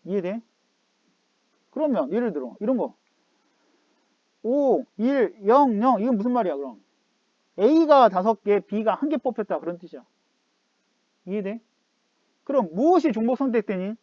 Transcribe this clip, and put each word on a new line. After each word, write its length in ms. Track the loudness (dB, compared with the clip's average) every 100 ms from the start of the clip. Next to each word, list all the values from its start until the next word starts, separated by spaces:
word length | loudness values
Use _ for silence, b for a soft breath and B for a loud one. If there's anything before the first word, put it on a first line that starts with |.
이해돼? 380 | -6 -6 -6 -10 _ _ _ _ _ _ _ _ _ _ _ _ _
그러면 420 | -4 -2 -2 -2
예를 200 | -2 -4
들어 240 | -6 -10 -6
이런 160 | -4 -2
거. 180 | -4 _ _ _ _ _ _ _ _ _ _ _ _ _ _ _
오, 420 | -4 0 2 0 -2 -4
일, 360 | -2 0 -2 -2 2
영, 340 | 4 4 2
영. 200 | 0 0
이건 160 | 0 -2
무슨 160 | 0
말이야, 240 | -2 -2 -4
그럼? 260 | -10 -16 _ _ _ _ _ _ _ 0
A가 520 | 4 4 6 6 6
다섯 320 | 4 -2 -2
개, 180 | 0 0
B가 340 | 0 -2 -2
한 140 | -2 -2
개 80 | -2
뽑혔다. 420 | -4 -6 -6 -6
그런 200 | -6 -10
뜻이야. 260 | -14 -20 _ _ _ _ _ _ _ _ _ _ _ _
이해돼? 360 | -8 -8 -6 -10 _ _ _ _ _ _ _ _
그럼 240 | -4 -2 -2
무엇이 380 | 0 2 4 2
중복 260 | 0 -2 -2
선택되니? 560 | 0 -2 -2 -6 -6 -10